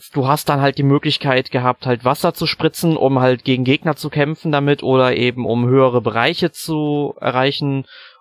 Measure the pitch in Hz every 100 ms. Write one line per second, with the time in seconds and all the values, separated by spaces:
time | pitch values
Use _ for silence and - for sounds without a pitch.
0 | - 147 131 151 - 143 143 147 139 143
1 | 156 - 143 131 - 131 127 127 131 120
2 | 127 143 175 - 160 - 156 - 170 160
3 | 135 135 127 127 - 127 127 143 165 147
4 | 151 147 143 160 165 147 143 143 113 131
5 | 127 120 123 123 113 117 120 131 131 123
6 | 113 110 123 175 175 - - 156 151 147
7 | 143 - - 127 131 143 143 135 131 -
8 | - _